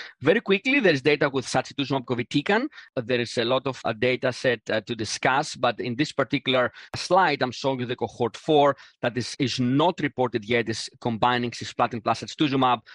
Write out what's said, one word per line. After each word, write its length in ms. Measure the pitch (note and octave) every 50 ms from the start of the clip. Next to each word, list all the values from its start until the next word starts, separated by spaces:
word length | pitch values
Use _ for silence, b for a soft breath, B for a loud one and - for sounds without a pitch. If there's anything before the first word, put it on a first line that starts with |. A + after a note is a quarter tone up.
| B B B B B2
Very 180 | D3 F#3+ A#3
quickly, 400 | - - F#3+ G3+ - C4 C4+ C#4+
there 140 | A3+ F3+ D3+
is 80 | C3+ B2+
data 260 | D3+ D3 C#3+ D#3 C#3+
with 160 | C3 C3+ -
sacituzumab 640 | - - C3 B2+ - - - C#3 B2+ C#3 C3+ B2
govitecan. 600 | - B2+ A#2 A#2 - - D3 C#3+ - G3+ A3+ C4 D#4 B B B B B
Uh, 60 | C3 A2+
there 160 | A2+ B2+ A#2
is 160 | A#2+ - -
a 80 | A#2+ A#2
lot 220 | A#2 C3 C3 B2
of, 160 | C#3 B2+ - -
uh, 80 | - A2+
data 400 | G#2+ A#2+ B2+ B2+ A#2+ - B2 -
set, 280 | - - C3 A#2+ A2 - -
uh, 100 | A2 A2
to 160 | - - A#2+
discuss, 600 | A2 G#2+ - - - - C#3 C3 C#3+ D#3 - -
but 220 | - B2+ - - -
in 160 | G2 B2 A#2
this 160 | A#2 D3+ -
particular 640 | - - C3 - - C3+ - C3 B2+ B2+ B2 A#2 B B B B B
slide, 460 | - - - F3+ F#3 F#3 D#3+ C#3+ - C3+
I'm 100 | B2 A2+
showing 280 | - - C3+ C3+ B2
you 60 | B2
the 100 | A#2 B2
cohort 380 | - B2 A2 - - B2 A2+ -
four 420 | - - - D#3 C#3+ C#3+ C#3+ C#3 B B B B B -
that 120 | A#2+ G#2+ B2
is, 180 | A2 - - -
is 220 | C#3+ A#2+ - -
not 400 | B2 B2 C3 C#3+ D#3 F3+ F3+ -
reported 460 | D3+ C#3 - - B2+ A#2+ - A#2 G2+
yet, 240 | G#2 A#2+ A#2+ A2+ A2+
is 180 | A2 - - - - - -
combining 480 | B2 A2+ G#2 B2 B2 B2 A#2+ A#2+ A#2+
cisplatin 520 | A#2 - A#2+ - - - - A#2 B2+ A2+ -
plus 120 | A#2+ A#2+
sacituzumab 640 | - A#2 G#2 - - D#3 C#3+ C3 C#3 B2+ B2+ B2 A2+ - B B